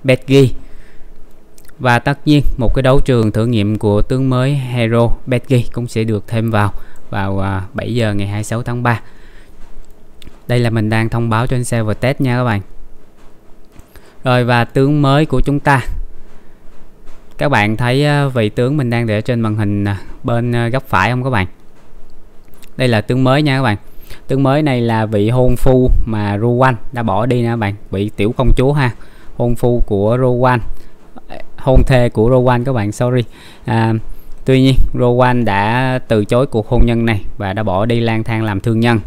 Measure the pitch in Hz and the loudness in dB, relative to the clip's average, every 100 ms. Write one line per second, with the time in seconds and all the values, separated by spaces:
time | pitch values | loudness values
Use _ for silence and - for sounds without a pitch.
0 | 135 127 - 135 131 - - - - - | 0 -2 4 4 4 2 -4 -10 -10 -10
1 | - - - - - - - - 127 120 | -10 -10 -10 -12 -16 -16 -14 -4 0 2
2 | 143 143 - 147 127 - 110 135 127 139 | 0 -2 2 4 4 4 2 4 4 4
3 | - 123 110 113 117 117 101 107 104 104 | 4 4 2 0 0 0 0 0 2 2
4 | - 131 131 127 131 143 127 123 113 117 | 2 0 0 0 0 -2 -4 -2 0 2
5 | 117 - - 123 - 123 - - 120 113 | 4 2 0 -4 2 0 2 -4 -4 -4
6 | 113 104 - 113 113 117 104 - - - | -2 -4 -4 -4 0 0 0 -2 -4 -6
7 | - 104 98 98 95 98 95 - 101 120 | -4 -4 -2 -2 -2 -4 -6 -8 -4 -2
8 | 110 101 98 104 107 113 120 120 123 113 | 0 0 -2 -4 -4 -4 -4 -2 0 -2
9 | - - - - - - - - - - | -6 -16 -18 -18 -18 -14 -8 -8 -8 -14
10 | - - - - - 123 120 113 107 113 | -18 -14 -14 -14 -2 0 0 0 0 0
11 | 113 120 117 113 123 127 120 120 107 98 | 0 -2 0 0 0 -2 -2 -2 -2 -2
12 | 123 143 135 123 123 101 98 - - - | -2 0 0 0 0 -2 -6 -10 -8 -10
13 | - - - - - - - - - - | -14 -16 -18 -18 -18 -18 -16 -20 -20 -20
14 | - - 131 123 120 120 117 - 135 147 | -20 -6 0 2 4 2 2 2 2 4
15 | 139 139 156 127 - 139 147 135 - - | 4 2 2 2 2 2 2 0 0 -4
16 | - - - - - - - - - - | -6 -8 -10 -12 -14 -14 -12 -10 -10 -12
17 | - - - - 147 127 104 107 123 131 | -10 -10 -10 -4 0 2 2 0 0 0
18 | 147 143 139 127 107 - 123 151 123 117 | 2 2 0 0 -2 0 0 0 0 0
19 | 117 104 107 120 110 107 104 101 101 98 | 0 -2 -2 -2 0 0 -2 0 -2 -4
20 | - - - 117 120 120 117 131 - 95 | -8 -8 -2 -2 0 0 0 -2 0 0
21 | 101 127 131 117 92 - - - - - | 0 0 -2 -2 -2 -6 -16 -16 -14 -10
22 | - - - - - - - - 127 110 | -8 -8 -12 -16 -14 -12 -10 -4 0 0
23 | - 123 127 139 151 135 131 104 - - | 0 0 2 2 2 0 0 -2 -6 -12
24 | - - - 135 135 143 151 123 117 113 | -10 -12 -4 0 2 2 0 0 0 0
25 | 110 107 104 127 127 123 135 127 127 - | 0 0 2 4 4 6 6 6 6 4
26 | - 110 104 101 117 120 131 117 - 123 | 4 0 -2 0 0 2 2 0 -4 -4
27 | 113 95 123 123 117 117 101 101 - 95 | -2 0 0 0 0 -2 -4 -6 -8 -4
28 | 104 - 104 127 127 - 131 151 127 - | -4 -2 -2 2 4 4 4 2 0 -2
29 | - - - - 120 117 123 120 - 101 | -14 -14 -12 -2 -2 2 0 2 2 2
30 | 104 123 127 120 127 123 - - - - | 2 2 2 2 2 2 0 -2 -4 -14
31 | - - - - - - - 131 - 127 | -16 -16 -12 -10 -8 -4 4 4 6 4
32 | 120 - 113 127 123 120 120 113 104 - | 2 2 4 4 4 2 0 -2 -2 -2
33 | 123 127 117 - - - - 113 113 110 | 0 0 -2 -10 -20 -14 -4 0 0 0
34 | - - - - - 131 131 127 - 127 | -4 -6 -8 -6 2 4 6 6 6 4
35 | 123 120 123 123 113 98 104 120 131 127 | 2 4 4 2 2 0 0 0 0 -2
36 | - 110 104 120 139 113 104 123 117 117 | 0 0 2 0 2 -2 0 4 4 4
37 | 117 104 - - 101 98 101 92 117 117 | 0 0 -2 -4 -6 -4 -2 0 0 0
38 | 117 113 113 110 110 98 120 113 117 113 | 0 -2 -2 -2 -2 -2 0 2 2 2